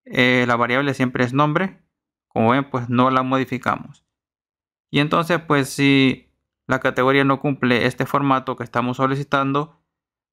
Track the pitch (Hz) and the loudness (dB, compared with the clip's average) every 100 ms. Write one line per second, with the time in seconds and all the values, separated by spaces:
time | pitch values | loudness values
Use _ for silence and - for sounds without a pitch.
0 | - 165 127 127 123 120 120 123 143 131 | -8 0 2 2 2 0 0 0 -2 -2
1 | 127 127 123 135 151 160 190 - _ _ | -2 0 -2 0 0 0 -4 -8 _ _
2 | _ _ _ - 113 131 135 127 120 123 | _ _ _ 0 2 2 0 -6 -2 0
3 | 127 131 127 131 127 123 - - - - | 2 2 0 -2 -2 -4 -4 -4 -8 -20
4 | _ _ _ _ _ _ _ _ - 143 | _ _ _ _ _ _ _ _ -6 -2
5 | 151 - 160 170 - 143 131 - 139 139 | 0 0 0 -2 0 0 0 0 2 4
6 | 135 - _ _ _ _ - 131 135 127 | 2 0 _ _ _ _ -6 -2 -2 0
7 | 127 139 139 135 147 135 123 120 123 - | 2 2 2 0 -2 -2 0 2 0 -2
8 | 131 143 139 131 131 120 117 123 123 123 | -4 0 0 0 -2 -8 -6 -4 -4 -2
9 | 135 139 143 139 135 139 156 _ _ _ | -2 -2 -2 -2 0 -2 -4 _ _ _
10 | _ _ _ | _ _ _